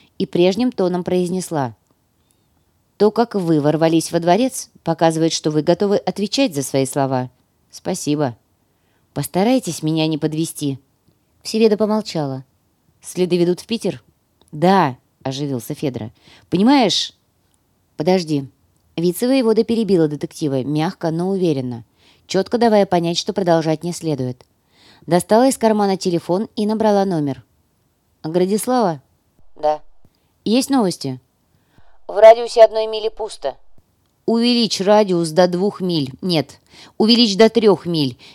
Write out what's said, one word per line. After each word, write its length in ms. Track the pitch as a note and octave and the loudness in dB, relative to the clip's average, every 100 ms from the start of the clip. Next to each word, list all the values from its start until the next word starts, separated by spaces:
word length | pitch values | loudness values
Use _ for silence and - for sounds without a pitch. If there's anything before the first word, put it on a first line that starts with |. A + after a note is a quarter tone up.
| _ - | _ -8
и 80 | G3 | -4
прежним 460 | F3+ F3+ G3 B3+ | 2 2 2 -2
тоном 320 | - F#3 F3+ | -2 -2 -2
произнесла: 720 | F3 F3+ F3 F#3 E3+ D#3+ B2+ A2 _ _ _ _ _ _ _ _ _ _ _ - | -2 -2 -2 -4 -6 -4 -6 -8 _ _ _ _ _ _ _ _ _ _ _ 0
"То, 140 | G#3 | 0
как 240 | G#3+ A#3 G3+ | 2 -2 -2
вы 260 | E3 D#3 | 0 2
ворвались 500 | C#3+ D3+ E3 E3 - | 2 2 2 0 -2
во 80 | E3 | -2
дворец, 500 | E3+ F3+ C4 - - _ | 0 2 0 -4 -16 _
показывает, 480 | - D#3+ E3 D#3+ D#3+ | -6 0 0 2 -2
что 200 | - D#3+ | -2 -2
вы 100 | D3+ | -2
готовы 360 | D3+ F3 G3+ G3+ | 0 0 2 0
отвечать 560 | - F#3 G3+ - C4+ | -2 -6 -4 -2 -2
за 100 | C#3+ | -2
свои 220 | C3+ C3+ C3+ | -4 -2 -2
слова. 440 | D3 C3+ C3 B2+ _ _ _ _ | -2 -2 -2 -6 _ _ _ _
Спасибо. 680 | - E3+ F3+ - D3 C#3 A#2 _ _ _ _ _ _ _ | -14 -10 -8 -4 -2 -2 -6 _ _ _ _ _ _ _
Постарайтесь 680 | - C#3+ F3+ G#3+ C4 - D#3 | -10 -6 -2 0 0 -4 -6
меня 240 | D#3 D#3+ D#3 | -4 -2 -2
не 100 | D3+ | -2
подвести". 640 | D#3 D#3 E3 - D3 C3 _ _ _ _ _ _ | -4 -4 -6 -6 -8 -8 _ _ _ _ _ _
Всеведа 360 | - A3 A3 G#3 | -6 0 2 2
помолчала. 680 | G#3+ G#3+ G#3 E3 C#3+ C3 C3 _ _ _ _ _ | -2 -2 -4 -6 -6 -8 -14 _ _ _ _ _
"Следы 360 | - - F3+ F3 | -12 -4 -2 0
ведут 240 | E3+ F3 | 0 -2
в 40 | - | -4
Питер?" 380 | A#3 F#3+ C3+ _ _ _ _ _ | -6 -6 -8 _ _ _ _ _
"Да", 460 | D3+ F3 G3 D3+ B2+ _ _ | 0 2 4 2 -2 _ _
оживился 500 | C#3 C3 D3 B2+ - | -10 -6 -6 -6 -8
Федра. 380 | D3 C#3+ A#2+ A2 _ _ - - | -6 -6 -6 -12 _ _ -20 -6
"Понимаешь?" 640 | E3+ A3 C#4+ G#3 - - _ _ _ _ _ _ _ _ - | 0 4 4 2 0 -6 _ _ _ _ _ _ _ _ -4
"Подожди". 500 | D#3 F#3 D#3+ D3 C3+ _ _ _ _ - | 0 0 0 -4 -6 _ _ _ _ -4
Вице-воевода 640 | F3 F3 B3 C4+ A3+ A3 | -2 -2 0 0 2 0
перебила 460 | A3+ A3+ G3 F#3 D#3 | 0 -2 0 2 0
детектива, 540 | D3 E3 - D3+ C3+ | -2 -10 -6 -4 -4
мягко, 460 | B2+ D3+ D#3+ - E3 | -2 -2 -4 -4 -6
но 200 | D#3+ F#3 | -4 -4
уверенно, 560 | G3 F3+ C#3 B2 A#2 - _ _ _ - | -2 -2 -2 -4 -10 -16 _ _ _ -6
четко 300 | F#3 F#3+ A#3 | -4 -2 0
давая 280 | A#3 G#3+ F#3+ | 2 4 2
понять, 320 | F3+ E3+ E3+ | 0 -2 -4
что 140 | - | -4
продолжать 520 | G3+ F3 E3 D#3+ D#3 | -4 2 2 2 -4
не 100 | F3 | -4
следует. 520 | E3 D#3+ C#3 B2+ B2 _ _ _ _ _ _ - | -8 -6 -4 -6 -8 _ _ _ _ _ _ -2
Достала 420 | F3 - G#3+ C4 | 0 2 4 4
из 100 | B3+ | 2
кармана 380 | A3+ G#3+ G3+ F#3+ | 0 2 0 -2
телефон 540 | F#3+ E3+ - F3+ A3+ - | -2 -4 -2 -4 -4 -4
и 80 | G#3 | -4
набрала 400 | A3 A3 G3+ G3 | 0 2 2 0
номер. 380 | E3+ C#3+ C3 _ _ _ _ _ _ _ _ | -2 -4 -6 _ _ _ _ _ _ _ _
"Градислава?" 800 | D#3 F3 F#3 G#3 - B3+ G3+ D3 _ _ _ _ - - | -4 -2 0 -2 -2 0 0 -4 _ _ _ _ -20 -6
"Да". 260 | D3+ D3+ - - - _ _ _ | -4 -4 -8 -20 -20 _ _ _
"Есть 260 | - A#3 C4 | -2 -2 0
новости?" 520 | C4+ G3 - C3+ B2+ _ _ _ _ _ _ - - - | 0 0 -4 -8 -10 _ _ _ _ _ _ -20 -20 -6
"В 100 | F#3+ | 8
радиусе 460 | A3 A3+ A#3 A#3+ | 10 10 6 6
одной 240 | A3 A3 A3 | 6 4 -4
мили 200 | A3 G#3+ | -4 -6
пусто". 480 | - G#3+ - C3+ B2+ - - _ _ _ _ - | -6 -12 -8 -10 -10 -18 -20 _ _ _ _ -2
"Увеличь 560 | A3+ A#3+ A#3+ A3 - | 0 2 2 0 0
радиус 480 | F#3+ G#3 G#3 F3 E3 | 2 4 4 0 0
до 180 | D#3 F3+ | 2 2
двух 320 | F3 G3+ - | 2 -2 -2
миль. 320 | F3+ E3 C3+ - | -4 -2 -4 -6
Нет, 380 | F#3+ E3 - - _ - - - | -2 -2 -2 -8 _ -20 -12 -2
увеличь 400 | G#3+ A#3 A#3 G3 | 2 4 2 4
до 120 | A3 | 4
трех 360 | A3+ G#3+ F3 E3+ | 4 2 2 0
миль 320 | E3 C3+ B2 - | -2 -2 -6 -20